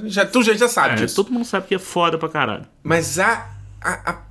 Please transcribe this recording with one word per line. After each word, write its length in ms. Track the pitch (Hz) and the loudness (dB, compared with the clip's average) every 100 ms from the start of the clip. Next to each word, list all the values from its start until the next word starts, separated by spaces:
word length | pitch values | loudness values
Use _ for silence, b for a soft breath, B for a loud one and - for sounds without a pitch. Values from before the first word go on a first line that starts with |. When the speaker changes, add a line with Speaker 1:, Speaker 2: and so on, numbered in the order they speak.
| 214 | -6
Speaker 1:
Já, 180 | 190 196 | 0 2
tu 160 | 254 | 4
já, 100 | 226 | 4
já 140 | 214 240 | 4 4
sabe 260 | 214 135 | 4 2
Speaker 2:
É, 20 | 113 | 2
Speaker 1:
disso. 180 | 180 - | 0 0
Speaker 2:
todo 160 | 202 | 0
mundo 120 | 240 | 0
sabe 220 | 233 196 180 | -2 -4 -2
que 80 | |
é 40 | 185 | -4
foda 380 | - 175 170 160 | -2 0 0 0
pra 100 | 160 | -4
caralho. 360 | 156 120 98 - _ | -2 -2 -2 -10 _
Speaker 1:
Mas 360 | 147 165 156 175 | 0 0 0 0
a, 320 | 202 220 - - - - | 0 0 -4 -16 -18 -8
a, 280 | 160 180 - | -6 -6 -6
a 100 | - - | -8 -10